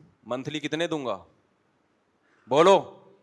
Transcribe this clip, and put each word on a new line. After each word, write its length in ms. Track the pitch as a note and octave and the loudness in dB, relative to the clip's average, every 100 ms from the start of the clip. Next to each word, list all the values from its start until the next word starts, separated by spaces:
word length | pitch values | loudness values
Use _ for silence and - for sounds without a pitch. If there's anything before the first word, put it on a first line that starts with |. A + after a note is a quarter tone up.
| _ _ | _ _
منتھلی 360 | - B2+ C#3 D3+ | -10 -10 -8 -10
کتنے 280 | D3 D#3 E3+ | -6 -4 -4
دوں 180 | D#3 A#2+ | -6 -6
گا؟ 180 | F#2+ - _ _ _ _ _ _ _ _ _ _ _ - | -8 -12 _ _ _ _ _ _ _ _ _ _ _ -2
بولو۔ 520 | C#3 F3+ F#3 B2 - _ _ | 4 6 4 2 -14 _ _